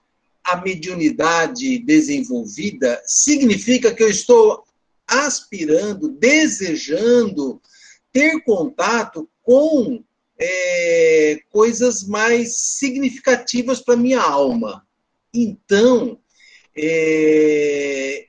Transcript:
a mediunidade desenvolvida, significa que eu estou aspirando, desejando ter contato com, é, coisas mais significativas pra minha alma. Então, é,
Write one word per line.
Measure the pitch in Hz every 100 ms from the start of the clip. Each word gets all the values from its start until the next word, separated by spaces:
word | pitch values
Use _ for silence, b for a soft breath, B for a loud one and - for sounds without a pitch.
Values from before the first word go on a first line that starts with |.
| _ _ _ _
a | 180 180
mediunidade | 190 185 185 175 156 117 160 170 160 123 131 123
desenvolvida, | 120 156 139 143 120 123 107 101 202 165 240 120
significa | - - - 294 254 190 220 247 240
que | -
eu | 220
estou | 202 - 240 214 - _ _ _ _ -
aspirando, | 247 285 - - 196 156 160 208 196 151
desejando | 135 240 302 302 - 190 147 - 165 226 240 220 147 135 - b b b b _
ter | 254 302 320
contato | - 196 151 - 185 233 208 165 156 _
com, | - 254 311 302 196 117 - _ _ _
é, | 175 185 180 175 170 170 160 160 151 151 -
coisas | 208 226 220 247 233
mais | 190 208 220 240 233 -
significativas | - - 277 254 269 - - 247 - 240 240 247
pra | - 240
minha | 247 254
alma. | 175 143 139 120 113 95 _ _ _ _ _
Então, | 233 226 196 _ 202 233 247 151 - _ b b b b
é, | - 156 165 160 156 156 156 151 151 147 143 143 139 135 143